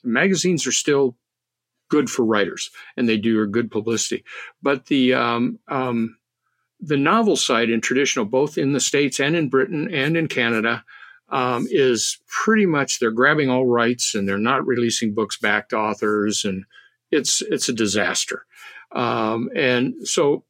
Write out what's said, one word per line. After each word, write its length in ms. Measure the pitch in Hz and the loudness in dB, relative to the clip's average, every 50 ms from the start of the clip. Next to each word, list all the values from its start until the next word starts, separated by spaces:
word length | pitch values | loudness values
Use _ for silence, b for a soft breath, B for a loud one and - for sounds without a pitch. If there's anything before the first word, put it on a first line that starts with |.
| _ | _
Magazines 640 | 127 113 127 165 196 190 165 160 180 180 151 - | -2 0 2 2 2 2 2 2 0 0 0 -2
are 40 | 131 | -2
still 460 | 117 - - - 147 139 139 131 123 _ _ _ _ _ _ _ _ _ _ _ _ _ _ _ | -2 -2 0 2 2 2 2 0 -2 _ _ _ _ _ _ _ _ _ _ _ _ _ _ _
good 220 | - 151 139 117 | 2 2 2 2
for 120 | - - 120 | 0 0 2
writers, 460 | 110 110 104 98 - - - - - B B B B B | 2 4 2 2 0 -2 -8 -12 -12 B B B B B
and 140 | B 123 117 | B 0 2
they 80 | 110 | 2
do 240 | 107 98 117 113 107 | 2 2 2 2 2
a 60 | 107 | 0
good 240 | 101 98 117 120 110 | 0 0 -2 -2 -2
publicity. 520 | - 110 107 113 113 104 - - 117 - B B B B B B B B | -4 -4 -2 -2 -2 -2 -2 -4 -6 -8 B B B B B B B B
But 240 | - 139 143 131 _ | -2 -2 -2 -2 _
the, 300 | - 151 135 127 127 127 | -2 0 2 4 4 4
um, 420 | 127 123 117 117 117 120 127 - - _ | 2 2 0 0 0 -2 -2 -4 -8 _
um, 500 | - 151 135 131 127 120 117 113 113 - _ _ _ _ _ _ _ _ _ _ _ _ _ | -6 -4 -4 -2 -2 -2 -2 -2 -4 -6 _ _ _ _ _ _ _ _ _ _ _ _ _
the 160 | - 147 151 | -4 -2 0
novel 400 | 139 139 156 196 226 233 208 160 | 2 2 2 2 4 4 2 2
side 360 | 127 - - 131 113 120 113 | 0 0 0 2 2 2 2
in 100 | 113 113 | 0 0
traditional, 440 | 110 - 127 135 143 135 - - 107 | 0 0 0 0 0 0 0 -2 -2
both 320 | 101 120 131 143 147 - | 0 0 0 0 0 -2
in 160 | - 151 135 143 | -2 -2 0 0
the 60 | 151 | 0
States 400 | - - - 143 147 139 - - | 0 0 0 0 0 0 0 0
and 160 | 139 143 160 | 0 0 2
in 140 | 175 160 127 | 0 0 2
Britain 420 | 127 135 - - 175 147 156 - | 2 2 2 2 -2 -6 -4 -4
and 240 | 185 143 131 147 165 | -2 -2 0 0 0
in 120 | 165 165 | 0 -2
Canada, 580 | 143 - 131 120 117 117 110 107 117 117 120 - B B B B B B B B _ | -2 0 0 0 2 2 0 0 0 -2 -4 -6 B B B B B B B B _
um, 380 | - 139 127 123 123 120 113 - | -2 0 0 0 0 -2 -2 0
is 480 | 220 165 135 131 120 107 - - - - _ | 2 2 4 4 2 0 0 -4 -6 -8 _
pretty 400 | _ - - - - 220 220 202 | _ -6 -2 2 2 4 4 4
much, 320 | 185 156 143 135 - - - | 2 2 0 0 -2 -2 -2
they're 100 | 123 113 | -2 -2
grabbing 400 | 110 113 127 143 156 151 143 131 | 2 2 2 4 4 2 2 2
all 160 | 127 127 131 | 2 2 2
rights, 480 | 123 120 120 117 117 123 120 - - - | 2 2 2 2 2 0 0 -4 -4 -2
and 160 | 107 98 98 | -2 -2 -2
they're 80 | 98 | -2
not 280 | 101 107 120 135 131 110 | 0 0 0 0 0 0
releasing 480 | - 127 120 120 117 113 - 120 110 104 | -2 0 0 0 -2 -2 -2 -4 -2 -2
books 220 | 113 107 98 - | -2 -4 -4 -6
back 320 | - - 104 104 107 107 _ | -4 -2 0 0 0 -2 _
to 80 | - | -4
authors, 680 | 110 107 107 107 - - 107 107 107 101 107 104 - - | -2 -2 -2 -2 -2 -2 -2 0 0 0 0 -2 -2 -2
and 200 | 104 95 95 95 _ b b b b b b _ _ | -4 -6 -6 -10 _ b b b b b b _ _
it's, 320 | - 151 127 - - - | -2 0 0 0 -2 -2
it's 260 | - - 160 127 - | -2 -2 -4 -2 -2
a 60 | - 127 | -4 -2
disaster. 720 | 110 113 101 95 104 98 - 95 - - - - - - B B B B B B B B B | 0 -2 0 0 0 0 0 -2 -4 -4 -6 -8 -12 -12 B B B B B B B B B
Um, 580 | - - 123 120 120 117 113 110 113 117 123 - 254 | -6 -4 -2 0 0 0 0 0 0 -2 -4 -4 -2
and 520 | 185 147 127 123 123 127 127 - - - | 0 2 2 2 2 0 -2 -4 -6 -8
so 380 | - - - 160 143 147 165 _ _ | -4 0 2 2 2 2 0 _ _